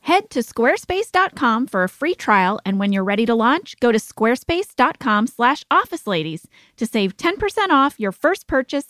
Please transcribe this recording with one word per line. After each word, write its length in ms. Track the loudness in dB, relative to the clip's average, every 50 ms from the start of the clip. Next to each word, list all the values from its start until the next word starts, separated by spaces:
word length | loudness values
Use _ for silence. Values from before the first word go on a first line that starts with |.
Head 280 | _ 2 0 0 0 -2
to 80 | -6 -6
squarespace 680 | -6 -6 -4 0 2 2 2 0 -2 -6 -4 -4 -4 -2
dot 240 | 0 0 0 0 -2
com 320 | -2 0 0 0 0 -2
for 200 | -2 0 -2 -2
a 20 |
free 260 | -2 -2 _ -4 -4 -4
trial, 460 | -4 0 2 4 4 4 2 0 -2 _
and 120 | -4 -2
when 140 | -2 0 0
you're 140 | 0 -2 -2
ready 200 | -2 0 0 0
to 80 | 2 2
launch, 460 | 2 2 2 0 0 -2 -10 -8 _
go 100 | 0 2
to 80 | 2
squarespace 760 | 2 -2 -4 -4 -2 0 0 0 -2 -2 -4 -4 -4 -4 -6 -2
dot 240 | 0 0 0 0 -4
com 280 | -2 0 0 0 0
slash 360 | -2 -2 0 0 0 0 0 -4 _
office 340 | 0 0 0 -2 -8 -10 -6
ladies 400 | -4 -4 -2 -2 -4 -8 -10 -14 -18 _ -20 _ _ _
to 100 | _ -8
save 300 | -4 -2 -2 -2 -2 -4
ten 220 | -2 -4 -4 -2
percent 340 | -2 -4 -4 -2 -2 0 2
off 300 | 4 2 2 2 0 -4
your 100 | -6 -6
first 340 | -6 _ 0 0 0 -2 -4
purchase 420 | _ -2 -2 -2 _ -6 -6 -6 -6